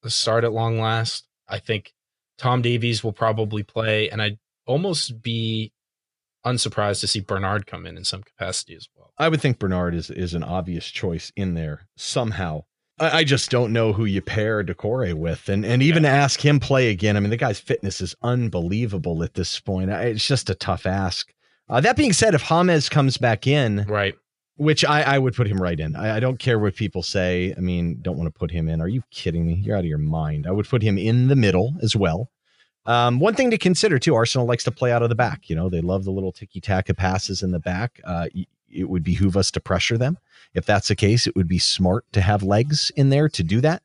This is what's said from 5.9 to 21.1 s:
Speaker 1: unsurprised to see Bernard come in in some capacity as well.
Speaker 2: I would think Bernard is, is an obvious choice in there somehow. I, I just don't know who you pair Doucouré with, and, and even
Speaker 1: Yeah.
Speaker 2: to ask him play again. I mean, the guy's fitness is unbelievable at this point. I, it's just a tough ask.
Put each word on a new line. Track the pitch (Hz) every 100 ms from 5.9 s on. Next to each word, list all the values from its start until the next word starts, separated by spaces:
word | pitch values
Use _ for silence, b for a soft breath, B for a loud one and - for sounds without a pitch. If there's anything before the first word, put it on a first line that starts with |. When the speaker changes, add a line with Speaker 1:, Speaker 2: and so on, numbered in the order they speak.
| _ _ _ _ _
Speaker 1:
unsurprised | 123 123 - 107 104 101
to | 101
see | 110
Bernard | 98 98 95 104 98
come | 87 87
in | 85
in |
some | 92 95
capacity | 98 _ 92 92 - 82
as | - _
well. | _ _
Speaker 2:
I | 160
would | 160
think | 147 120
Bernard | 98 90 87
is, | 85 78
is | - 90
an | 85
obvious | - 90 90 85 -
choice | - 101 82 - -
in | 95
there | 85 78 73 - _
somehow. | - - 117 104 90 78 - _ _ _
I, | 156 151
I |
just | 156 135 -
don't | 123 120
know | 117 113
who | 101
you | 110 98
pair | - 101 107 110
Doucouré | 90 85 107 123 107
with, | 80 82 78 -
and, | 95
and | 107 123
even | 139 170
Speaker 1:
Yeah. | 151
Speaker 2:
to | 135
ask | 139 -
him | 143 147
play | - 135 127
again. | 98 107 104
I |
mean, | 101
the | 113
guy's | 135 104
fitness | - 131 98 -
is | 92 -
unbelievable | 117 123 117 87 85 104 120 98 80 82
at | 82
this | - 90 -
point. | - 92 92
I, | 98
it's | 117 110 -
just | 135 -
a |
tough | 95 - 92 -
ask. | 95 95